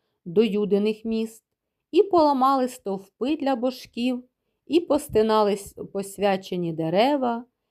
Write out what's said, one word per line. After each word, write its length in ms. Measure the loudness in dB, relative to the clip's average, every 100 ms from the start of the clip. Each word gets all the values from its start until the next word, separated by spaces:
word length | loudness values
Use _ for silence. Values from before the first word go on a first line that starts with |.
| _ _ -4
до 180 | 2
Юдиних 640 | 2 2 0 0 0 -2 -4
міст, 380 | -4 -4 -10 _ _ _ _ _
і 120 | 2
поламали 640 | 4 4 4 4 2 2 0
стовпи 680 | -4 -8 -8 -10 -8 -4 -2
для 200 | -2 0
божків, 680 | -2 -4 -14 -4 -4 -4 -8 _ _ _ 0
і 140 | 0
постинали 760 | 2 -2 0 0 2 4 2
с-, 300 | 0 -6 -16
посвячені 920 | -10 -8 -10 -2 0 0 -4 -6 -4
дерева, 720 | -4 -2 2 2 2 -2 -4 -10 _ _